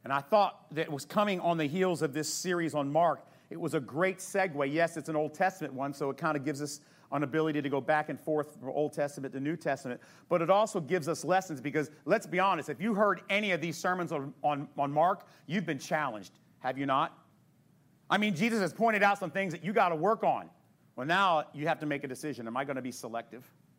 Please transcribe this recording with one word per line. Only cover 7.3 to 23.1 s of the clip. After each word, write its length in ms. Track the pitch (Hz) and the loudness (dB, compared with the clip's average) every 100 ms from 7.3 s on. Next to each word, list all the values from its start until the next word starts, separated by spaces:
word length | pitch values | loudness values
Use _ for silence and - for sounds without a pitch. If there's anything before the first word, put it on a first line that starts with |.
| 156 160 151 | 0 2 0
to 80 | 139 | 0
go 120 | 139 | -2
back 260 | 127 151 151 | 2 0 0
and 100 | 139 | -6
forth 400 | - 151 143 - | -2 -2 -2 -8
from 120 | 127 | -6
Old 240 | 135 151 | -2 -2
Testament 400 | 160 143 143 131 | 0 -4 -4 -8
to 80 | 135 | -4
New 160 | 143 165 | -4 -2
Testament. 420 | 156 135 131 120 - - _ | -2 -2 -4 -10 -12 -20 _
But 120 | 170 | 0
it 80 | 165 | 6
also 300 | 196 214 190 | 4 4 -2
gives 300 | 139 180 147 | 0 -2 0
us 160 | 160 151 | -4 2
lessons 340 | 185 185 143 | 0 0 -8
because, 320 | 135 147 139 - 147 | -2 -2 -4 -8 0
let's 200 | 214 160 | 0 0
be 140 | 180 | 0
honest, 300 | 196 175 143 | 2 0 -4
if 100 | 123 | -4
you 140 | 208 | -2
heard 280 | 202 208 185 - | 2 2 2 0
any 220 | 202 208 | 0 2
of 80 | 170 | 0
these 180 | 170 - | -2 -2
sermons 360 | 190 180 170 | -2 0 -2
on, 200 | 160 139 - | -4 -6 -2
on, 280 | 147 143 143 - | -2 -2 -4 -4
on 140 | 139 | 0
Mark, 360 | 147 175 196 - - - | 4 4 2 -6 -20 -6
you've 200 | 190 170 | -4 -2
been 140 | 139 | -6
challenged, 520 | - 156 143 107 92 _ _ _ | -2 -2 -2 -6 -12 _ _ _
have 180 | 131 131 | -6 -2
you 80 | 139 | 2
not? 320 | 135 160 - _ _ _ _ _ _ _ _ _ | 2 2 -4 _ _ _ _ _ _ _ _ _
I 80 | 196 | 2
mean, 160 | 214 | 2
Jesus 280 | 151 226 220 | 2 2 2
has 120 | 175 | 0
pointed 300 | - 226 208 | 2 2 6
out 160 | 202 202 | 4 4
some 100 | 180 | -2
things 220 | 196 196 | -2 -2
that 120 | 170 | -4
you 100 | 160 | 0
gotta 220 | 220 185 160 | 2 2 4
work 280 | 180 220 | 2 2
on. 260 | 180 120 85 _ _ _ _ - | 2 0 -4 _ _ _ _ -8
Well, 100 | 131 | 0
now 400 | 180 196 160 - | 4 4 4 0
you 140 | 143 151 | -4 -2
have 120 | 151 | 0
to 60 | 151 | -2
make 200 | 143 139 | -4 -4
a 20 | |
decision. 400 | 127 151 127 113 | -6 -6 -6 -6
Am 80 | 123 | -4
I 80 | |
gonna 180 | 139 131 | -4 -4
be 100 | 127 | -6
selective? 540 | 120 117 | -10 -8